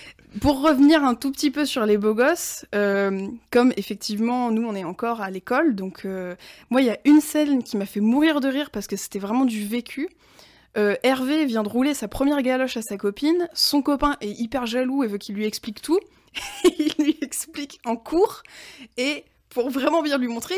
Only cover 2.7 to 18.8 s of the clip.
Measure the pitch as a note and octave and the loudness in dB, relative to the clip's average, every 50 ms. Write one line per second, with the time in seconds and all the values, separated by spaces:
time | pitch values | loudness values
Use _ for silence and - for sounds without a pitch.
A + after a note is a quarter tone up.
2.7 | - G#3 G3+ G3+ G3 G3 G3 G3 G3 F#3+ G3 G3 A#3 - - _ - A#3+ B3 B3+ | -2 0 0 2 2 2 0 0 -2 -4 -6 -8 -10 -14 -6 _ 4 4 4 4
3.7 | - - G3 - G#3 - - - G#3 G3+ A3+ A#3 B3 B3+ B3 A#3 A3 A3 A#3 A3+ | 2 0 -4 -6 -8 -8 -8 -6 -4 -2 -2 0 0 -2 0 0 0 -2 -2 -4
4.7 | G#3 G3 F3+ D#3+ F3+ - A#3 A#3 A#3 A3+ G3+ F#3+ F#3+ F#3 - - B3 C#4 E4 D#4 | -6 -6 -8 -8 -8 -6 -4 -4 -4 -4 -6 -8 -8 -8 -4 0 0 2 2 2
5.7 | G#3+ F#3+ F#3+ F#3+ F#3 - - G3 F#3+ F#3 F3+ F3+ F3+ - - - - - - - | 0 -2 -4 -8 -10 -10 -10 -8 -8 -8 -8 -10 -12 -14 -18 -20 -20 -20 -6 0
6.7 | A#3 C4 C4+ A#3 G3+ - - C#4 D4 D4+ D4 - - D4+ D4+ D4 C#4 B3 - - | 2 2 4 2 0 2 6 8 8 8 6 4 0 0 2 2 2 0 0 -2
7.7 | - G3+ G3 - - G3+ G#3 A3 B3 C#4+ D#4 D#4+ D4+ D4 B3+ C4+ B3+ C#4+ D4 - | -4 -4 -4 -4 -2 0 2 2 4 4 4 4 2 2 0 0 -2 -2 -4 -6
8.7 | - G#3 G3 - G3+ G3 - - - G3 G3 G3 A3+ C4 C4+ B3 A3 G#3+ G#3 G3+ | -8 -10 -8 -6 -8 -8 -8 -8 -8 -8 -6 -2 0 2 2 0 0 -2 -4 -4
9.7 | A3+ A#3+ A#3+ - - C4 D4+ F#4+ - _ _ _ _ - - - - _ _ _ | -4 -6 -6 -8 -8 -10 -10 -10 -10 _ _ _ _ -20 -20 -20 -20 _ _ _
10.7 | - G#3+ G#3 G#3 G3 - - B3+ C4+ C4 B3+ C4 D4+ D#4+ D4+ C4 A3+ A3 G#3+ G3+ | -2 0 0 0 0 2 0 0 0 0 0 0 0 0 0 0 0 -2 -2 -2
11.7 | A3 A#3+ C4 D4 C#4 - A3+ G3+ - - C4+ C#4+ D4 C#4+ A#3+ B3+ B3+ B3+ C4 B3+ | 0 0 0 0 0 -4 -6 -8 -4 0 0 0 2 2 0 0 0 0 -2 -2
12.7 | - A#3 A3 - G#3 G3 - G3+ G3+ - C#4+ D4+ E4+ F4 F4 E4 - - - - | -4 -6 -8 -8 -6 -4 -4 -4 -4 0 0 0 2 0 0 -4 -2 -2 0 0
13.7 | C#4+ D4 B3+ D4 C#4+ B3+ D4 C#4+ C#4+ - - G#3 G3+ - A#3+ A3+ - C4 B3 A3 | 2 2 2 2 0 2 0 0 0 -2 -6 -10 -8 -8 -6 -6 -4 -4 -4 -2
14.7 | A3+ B3+ B3+ B3+ C4+ C#4 C4 G#3+ G3+ G3+ - - G3 G#3 G#3+ G#3+ - - - A#3 | -2 -2 -2 0 0 0 0 -2 -4 -6 -8 -8 -6 -4 -4 -4 -4 -6 -10 -12
15.7 | G#3 - - - D#4+ G#4 - - _ _ _ _ - - - - - - - F#4 | -12 -10 -4 -2 0 0 -2 -4 _ _ _ _ -14 -14 -12 -12 -4 2 2 2
16.7 | - - D4+ D4+ - - D4+ D4 D4 - C#4+ C4 - - - D#4+ E4 D4+ C#4+ - | 4 2 0 0 0 0 0 0 0 -2 -4 -8 -6 -8 -10 -10 -10 -10 -10 -10
17.7 | - - - A#3+ A#3 A#3 - - D#4 F4 G#4 - - - - - - - - - | -12 -10 -6 -6 -6 -6 -6 -2 2 2 2 2 0 -6 -18 -20 -20 -20 -20 -20
18.7 | - C4+ | -20 -20